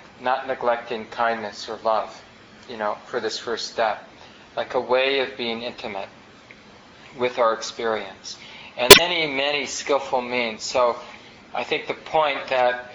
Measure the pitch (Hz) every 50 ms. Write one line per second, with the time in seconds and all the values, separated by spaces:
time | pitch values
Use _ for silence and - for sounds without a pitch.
0 | - - - - 127 127 127 120 - 135 131 - 120 120 117 117 117 - 123 110
1 | 110 - - - 120 113 113 110 107 101 101 - - - 110 104 107 113 110 104
2 | 98 - - - - - - - - - - - - - 123 110 107 104 110 -
3 | - - - 123 107 110 - - - 123 113 101 - - - - 113 107 101 -
4 | - - - - - - - - - - - 120 117 - - 131 120 113 127 131
5 | 131 135 139 135 131 - - - 120 117 113 113 120 120 113 - - 113 101 98
6 | 98 - - - - - - - - - - - - - - - - - - -
7 | - - - 131 120 123 123 131 120 113 110 110 - - - - 117 113 110 104
8 | 101 95 95 - - - - - - - - - - - - - 123 127 127 -
9 | 165 175 175 165 160 147 135 135 139 143 147 147 131 120 - - - - 147 135
10 | - - 139 127 123 120 123 123 120 113 110 107 - - - 131 123 120 113 -
11 | - - - - - - - - - - - 123 120 - 160 143 - - 135 -
12 | - - - 160 156 147 135 135 - - 135 127 123 123 123 123 - -